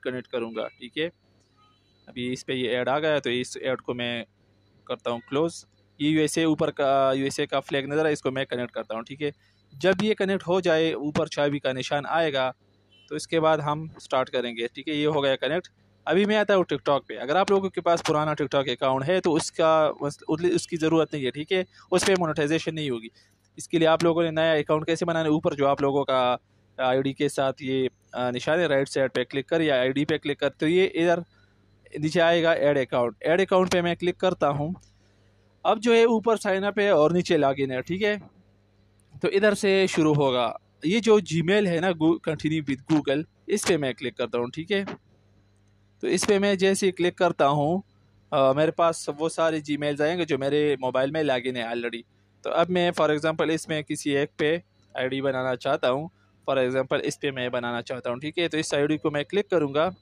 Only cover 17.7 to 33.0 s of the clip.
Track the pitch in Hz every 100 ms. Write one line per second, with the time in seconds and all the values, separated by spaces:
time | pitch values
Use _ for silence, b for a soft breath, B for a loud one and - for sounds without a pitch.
17.7 | 180 170 165 - 151 156 147 143 143 135
18.7 | 123 135 131 139 185 180 156 - - 160
19.7 | 160 151 - 143 - - 156 175 170 -
20.7 | 165 156 160 151 151 127 147 151 185 185
21.7 | B B 180 202 190 165 151 147 160 -
22.7 | 160 147 117 113 b b b _ - -
23.7 | 170 160 160 170 165 165 156 165 156 143
24.7 | 156 156 160 175 165 160 151 175 139 139
25.7 | 139 139 139 135 131 123 123 _ _ _
26.7 | - 131 131 135 131 147 - 135 135 131
27.7 | 131 127 _ _ 120 123 123 147 165 165
28.7 | 135 143 147 131 - 123 135 - 165 156
29.7 | 131 127 135 147 151 151 139 143 - 156
30.7 | 180 190 - 170 170 170 b b b b
31.7 | _ - - 151 175 165 170 165 165 143
32.7 | 143 123 135